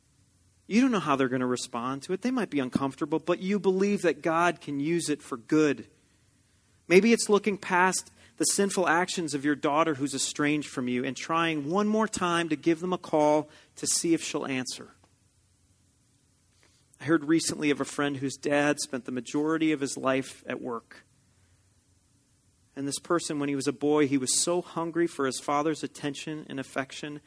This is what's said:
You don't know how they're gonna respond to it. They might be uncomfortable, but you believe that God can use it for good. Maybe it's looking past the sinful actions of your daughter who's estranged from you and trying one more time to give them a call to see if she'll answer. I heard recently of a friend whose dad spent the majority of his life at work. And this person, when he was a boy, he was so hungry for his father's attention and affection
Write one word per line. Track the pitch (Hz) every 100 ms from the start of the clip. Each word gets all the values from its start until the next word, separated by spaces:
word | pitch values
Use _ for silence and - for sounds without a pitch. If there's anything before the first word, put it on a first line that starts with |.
| _ _ _ _ _ _ -
You | 196
don't | 262
know | 220
how | 147 139
they're | 131
gonna | 127 127
respond | 123 - 120 123 139
to | 135
it. | 185
They | 247
might | 254 196
be | 147
uncomfortable, | 127 - 139 131 160 156
but | - 175
you | 185 202
believe | 185 185 202 202
that | 175 143
God | 170 160 175 160
can | - 143
use | 143 170 147
it | 143
for | - 127
good. | 110 156 151 123 - _ _ _ _ _ _ _ _ _ -
Maybe | 175 214
it's | 226 -
looking | 202 208 190
past | - 185 185 185 - _ - -
the |
sinful | 156 - 202 196 170
actions | 160 180 - 160
of | 143
your | 143 143
daughter | 156 143 165 139
who's | 139
estranged | 131 - - 147 151 135
from | - 123
you | 123
and | 135
trying | 123 - 165 165 156 139
one | 185 208
more | 214 214
time | - 180 170 170
to | 151
give | 170 160
them | 180
a | 180
call | - 156 151 151 151 - _ -
to | 147
see | - 175
if | 160
she'll | - 156 -
answer. | 131 127 - 123 - _ _ _ _ _ _ _ _ _ _ _ _ _ _ _ _ _ _ _ -
I | 131
heard | 165
recently | 143 165 - 143 151
of | 135
a |
friend | 135 - 143 139
whose | 135 -
dad | - 143 143 147
spent | - 131 120
the |
majority | 127 117 147 151 160 160
of | 151
his | 135 139
life | 131 131 131 - -
at | 127
work. | 127 117 - - _ _ _ _ _ _ _ _ _ _ _ _ _ _ _ _ _ -
And | 139
this | 135
person, | - 170 - 156
when | 143
he | 139
was | 131
a |
boy, | 135 147 151 147
he | 139
was | 127 -
so | - 175
hungry | 175 - 170 165 170
for | - 135
his | 123
father's | - 147 151 147
attention | 135 - 147 139 - 151 -
and | 135
affection | 131 - 131 - 151 147